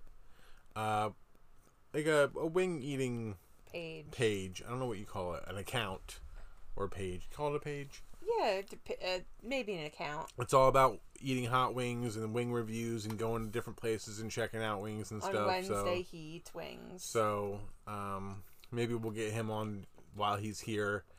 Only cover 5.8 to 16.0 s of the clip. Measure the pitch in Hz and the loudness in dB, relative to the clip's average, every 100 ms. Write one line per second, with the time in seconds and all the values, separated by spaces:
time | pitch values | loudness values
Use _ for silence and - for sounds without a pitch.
5.8 | 101 95 - - - - - - - - | 0 -4 -8 -12 -10 -10 -10 -10 -4 0
6.8 | 98 - 95 90 - - 147 147 151 143 | 0 0 -2 -2 -6 -2 0 0 -2 -6
7.8 | 139 - - - 381 466 262 196 202 - | -6 -10 -12 -6 0 2 4 2 -2 -10
8.8 | - - 185 185 - - 220 269 214 180 | -8 -4 -2 -2 -4 -10 -4 -2 -2 -4
9.8 | 151 - 147 151 - - 120 135 131 135 | -6 -6 -6 -4 -6 -4 6 10 10 10
10.8 | 131 101 - - 131 127 120 127 123 123 | 8 4 -10 -6 0 0 4 4 4 2
11.8 | 123 120 120 107 110 117 120 120 110 113 | 0 0 0 0 0 2 2 0 0 -2
12.8 | 117 117 107 107 113 117 110 117 117 101 | 0 -2 -2 0 0 0 0 -2 -4 -2
13.8 | 117 107 - 107 110 120 110 113 110 101 | 0 0 -2 -6 -4 0 0 0 0 0
14.8 | 107 107 104 107 - 107 104 185 190 208 | -2 -4 -4 -4 0 2 4 2 2 2
15.8 | 196 180 | 2 0